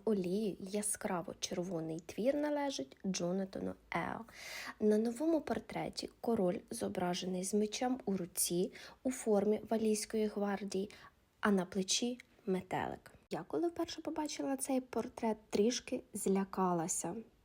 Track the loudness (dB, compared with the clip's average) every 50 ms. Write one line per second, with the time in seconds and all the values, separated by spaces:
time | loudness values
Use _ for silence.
0 | 0 0 0 2 2 0 0 0 0 -2 -2 -4 -6 -4 -4 -2 -2 -2 -2 -2
1 | -2 -2 -2 -2 -4 -6 -6 -6 -6 -4 -2 -4 -2 -2 -2 -4 -2 -4 -6 -6
2 | -8 -8 -4 0 2 2 2 2 0 0 0 0 0 -2 -2 -4 -8 -10 -10 -6
3 | -4 -4 -2 0 0 0 0 -2 -2 -4 -4 -4 -4 -4 -6 -8 -10 -6 -4 -4
4 | -2 -2 -4 -6 -8 -12 -16 -16 -14 -12 -10 -10 -10 -10 -4 2 4 6 6 6
5 | 4 2 0 0 2 2 2 2 2 0 -2 -4 -4 -4 -4 -4 -4 -4 -4 -6
6 | -8 -10 -10 _ 0 2 4 4 4 4 2 0 -4 -8 -6 -4 -4 -4 -2 -2
7 | 0 0 0 -2 -2 -2 -2 -2 0 2 2 2 2 2 0 0 0 0 0 0
8 | 0 0 0 0 -2 -4 -2 -2 0 2 2 2 2 0 -2 -8 -16 -18 -14 -4
9 | -4 -4 -2 0 2 4 4 6 6 4 2 2 0 -2 0 2 2 2 2 2
10 | 0 -2 0 0 0 0 0 0 0 0 0 -2 -2 -2 -2 -2 -2 -4 -6 -14
11 | -20 -20 -20 _ _ _ _ _ 4 4 6 4 4 2 -2 -2 0 0 0 0
12 | 0 0 -2 -4 -10 _ _ -8 -4 -2 -2 -2 -2 -2 -2 -2 -2 -2 -4 -8
13 | -12 -18 -20 -20 _ _ -8 -8 -6 -2 0 0 0 0 0 -2 -4 -4 -4 -6
14 | -6 -4 -4 -2 -2 -2 -4 -2 -2 -2 -2 -2 0 0 0 0 0 0 -2 -4
15 | -4 -4 -4 -2 0 0 0 -2 -4 0 2 4 4 4 4 0 -2 -4 -6 -6
16 | -6 -8 -8 -2 0 2 2 2 2 0 0 2 2 4 4 2 2 0 -2 -2
17 | -2 -4 -6 -8 -10 -12 _ _ _